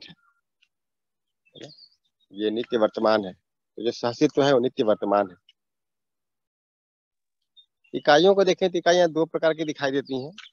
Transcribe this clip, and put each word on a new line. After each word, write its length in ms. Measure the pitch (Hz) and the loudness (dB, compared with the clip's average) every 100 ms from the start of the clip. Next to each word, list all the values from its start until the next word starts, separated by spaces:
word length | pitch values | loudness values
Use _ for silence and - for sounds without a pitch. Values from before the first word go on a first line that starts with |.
| - | -6
है, 60 | - _ _ _ _ _ _ _ _ _ _ _ _ _ - 147 - - _ _ _ _ | -20 _ _ _ _ _ _ _ _ _ _ _ _ _ -20 -20 -20 -20 _ _ _ _
ये 180 | 95 107 | -6 -4
नित्य 280 | 110 123 120 | -4 -4 -2
वर्तमान 460 | 107 - 110 110 | -2 0 0 0
है। 80 | 95 92 _ _ _ - | -2 -12 _ _ _ -10
तो 80 | |
जो 60 | 110 | -8
सहअस्तित्व 520 | - 120 117 151 - | -4 -6 0 0 2
है 100 | 139 | 2
वो 80 | 131 | 2
नित्य 240 | 120 - | 0 -2
वर्तमान 460 | 110 - 101 101 98 | 0 0 0 0 -2
है। 60 | 87 _ _ _ _ _ _ _ _ _ _ _ _ _ _ _ _ _ _ _ _ _ - _ _ _ | -8 _ _ _ _ _ _ _ _ _ _ _ _ _ _ _ _ _ _ _ _ _ -20 _ _ _
इकाइयों 400 | 139 156 147 185 | -4 2 4 4
को 100 | 196 | 4
देखें 260 | 185 170 185 | 2 0 -2
तो 80 | 175 | -2
इकाइयां 340 | 226 214 170 | 2 2 2
दो 120 | 156 | 0
प्रकार 300 | 165 160 160 | -4 -2 -2
की 100 | 156 | -2
दिखाई 260 | 156 - 143 | -6 -6 -4
देती 340 | 139 127 131 | -4 -4 -8
हैं, 80 | 139 208 - | -10 -16 -20